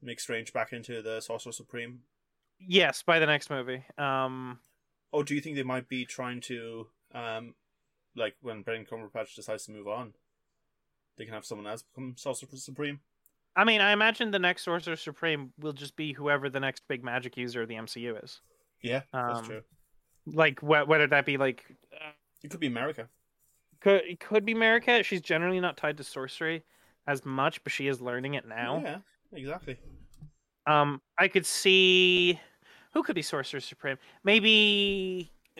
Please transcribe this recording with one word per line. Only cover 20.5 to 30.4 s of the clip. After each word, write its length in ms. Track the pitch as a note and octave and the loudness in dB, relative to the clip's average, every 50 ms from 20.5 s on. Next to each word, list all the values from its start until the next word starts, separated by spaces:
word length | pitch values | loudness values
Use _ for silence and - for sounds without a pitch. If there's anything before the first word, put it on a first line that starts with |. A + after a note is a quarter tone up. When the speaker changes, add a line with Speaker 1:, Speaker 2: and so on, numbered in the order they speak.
| C3+ - | 4 0
Speaker 2:
wh-, 280 | D3 D3 D#3 D3+ C#3+ C#3+ | 2 4 4 4 6 6
whether 180 | D#3 D#3 D3+ C3+ | 6 6 6 6
that 180 | D3 C#3+ C3+ | 6 4 4
be, 100 | D3 C#3 | 2 0
like, 300 | C3+ C3+ C3+ A#2+ - - _ - _ _ _ - | 2 2 0 0 -2 -10 _ -20 _ _ _ -20
uh, 200 | D#3 D#3 D3+ D3+ _ _ _ _ _ - | -20 -20 -20 -20 _ _ _ _ _ -16
Speaker 1:
It 80 | D3 | -16
could 100 | D#3 E3+ | -8 -6
be 80 | D#3+ C3+ | -6 -4
America. 420 | A#2+ A#2 B2+ D3+ D#3 - A2+ - _ _ _ _ _ _ _ _ _ _ _ _ _ _ | -2 -2 -4 -4 -4 -6 -12 -14 _ _ _ _ _ _ _ _ _ _ _ _ _ _
Speaker 2:
Could, 220 | - G3+ G3 F#3 E3 | 4 6 6 6 4
it 160 | E3+ F3 - | 0 -8 -12
could 240 | - - G#3 G#3+ G3+ | -6 0 0 0 2
be 80 | A3 A3+ | 2 0
America. 500 | A3+ A3+ A3 A3+ A3+ - A#3 A#3+ A#3 F#3+ | 4 4 6 6 4 4 4 4 4 4
She's 200 | - G3+ F3 - | 2 -2 -4 0
generally 360 | - E3+ D#3+ E3+ F3+ F#3 F#3 | 0 0 2 2 2 0 0
not 200 | F3+ F3 C#3 - | 0 -2 -2 -2
tied 180 | - D3+ D3+ | -4 -4 -4
to 80 | D3+ C3+ | -4 -10
sorcery 580 | - - C#3+ C3 C3 - - E3 D#3+ E3 D#3+ - _ _ _ _ _ _ _ _ | -12 -10 -10 -10 -10 -8 -4 -4 -4 -4 -4 -8 _ _ _ _ _ _ _ _
as 180 | C#3+ C#3+ C3+ - | -4 -4 -4 -4
much, 400 | C#3 C3 C3+ C#3 D#3+ - - - | -6 -2 0 0 0 0 -4 -8
but 80 | C#3 - | -8 -6
she 140 | - C#3 C#3 | -2 -2 -2
is 100 | C3+ B2 B2 | -2 -2 -4
learning 320 | B2 B2 B2+ B2+ C#3 C#3+ | -6 -6 -4 -4 -4 -6
it 120 | C3+ - | -6 -8
now. 320 | A2+ A2 A2+ A#2+ A#2 C#3 D#3+ - | -8 -8 -6 -4 -4 -4 -4 -4
Speaker 1:
Yeah, 140 | - D3+ G3 - _ _ _ _ _ - | -6 -10 -10 -14 _ _ _ _ _ -16
exactly. 460 | D#3+ C3 C#3 D#3+ F3+ - - B2+ - - - - - - - - - - - _ _ | -12 -10 -10 -10 -10 -10 -12 -14 -14 -16 -20 -20 -20 -20 -20 -20 -20 -20 -20 _ _